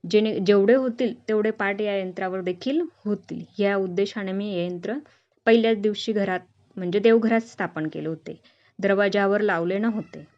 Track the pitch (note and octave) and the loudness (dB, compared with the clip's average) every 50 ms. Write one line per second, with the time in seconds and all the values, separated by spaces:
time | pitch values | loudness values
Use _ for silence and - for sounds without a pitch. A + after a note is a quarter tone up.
0 | - E3+ G#3 G#3+ G#3+ A3 G#3 - F#3+ F3+ G#3 G3+ G3 G3+ A#3+ C4+ C4 B3+ A#3 A#3+ | -6 2 2 2 2 2 -2 -2 2 4 4 6 6 6 4 4 4 0 -2 -2
1 | B3+ A#3 - - _ - G#3+ G#3+ G#3+ A3 G#3+ - G#3 G3 G3+ G3+ G#3+ G#3 G3+ G3 | -2 -2 -2 -6 _ -2 -2 0 0 0 -2 -2 -2 -4 -2 -2 -2 -2 -2 -2
2 | F#3+ F#3 F3+ F#3 F#3+ F#3 F#3 F#3+ F3+ F#3 F3+ F3+ - B3+ C#4+ D#4+ F4 E4 _ _ | -4 -6 -6 -6 -6 -6 -4 -4 -4 -4 -6 -4 -4 -2 -2 -2 -2 -4 _ _
3 | _ G#3 G#3 G3 - - E3 E3+ E3+ - _ - G3+ G3+ G3+ G3 F#3+ F#3 F3 F3+ | _ -4 -4 -4 -6 -12 -12 -12 -12 -14 _ -2 0 0 2 0 -2 -2 -2 -2
4 | G3+ G3+ - G#3+ G3 F#3+ F#3+ G3 G3+ G#3 G3 F3 E3+ F3+ F3+ F3 F3 G3+ A3+ D4 | -2 -2 -4 -8 -6 -6 -6 -6 -6 -4 -4 -4 -4 -4 -6 -8 -8 -8 -8 -8
5 | D4+ _ _ _ _ _ _ _ _ A#3 A3+ A#3 A3 A3+ A3+ G#3 G3+ G#3+ G#3 - | -10 _ _ _ _ _ _ _ _ 4 4 6 6 4 0 2 0 -2 -2 -2
6 | - - A3 G#3+ G3 G3 F#3 F3+ - _ _ _ _ _ _ - F#3 F3+ F3 G#3 | -4 -4 -2 -2 0 -2 -2 -6 -6 _ _ _ _ _ _ -8 -6 -2 -2 2
7 | G3+ A3+ A3+ A3+ A3+ A3 A3+ A3+ A3+ - - - F#3+ E3+ - D#3+ D#3 D#3 D#3 D#3+ | 4 6 6 6 4 4 2 0 0 -4 -8 -8 -8 -6 -4 -6 -6 -6 -6 -6
8 | D3+ D#3+ D#3+ D#3+ _ - D#3+ - _ _ _ _ _ _ _ - F#3+ G3 G3 F#3+ | -8 -8 -8 -8 _ -14 -16 -16 _ _ _ _ _ _ _ -4 0 2 2 4
9 | G3+ G3+ G3 G3+ G3+ G3 G3+ G#3 G#3 G#3 F#3+ E3 E3+ F3 F#3 G3 G#3+ A#3 G#3+ G#3+ | 2 2 2 2 2 2 2 2 2 0 0 0 0 -2 -2 0 -2 -2 -2 -4
10 | A3 - - - D3 - _ | -8 -10 -14 -20 -20 -20 _